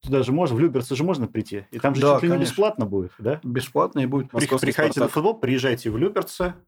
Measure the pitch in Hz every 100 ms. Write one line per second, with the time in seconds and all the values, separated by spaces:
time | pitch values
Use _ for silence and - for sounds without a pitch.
0 | - 135 127 143 175 117 160 131 120 127
1 | 165 165 113 110 104 101 98 120 139 131
2 | 143 139 170 175 170 120 208 214 110 98
3 | 90 _ 107 156 131 123 123 147 180 151
4 | 127 139 135 - 147 131 139 - 151 147
5 | 117 - 170 220 123 131 131 120 117 107
6 | 180 208 185 - 180 180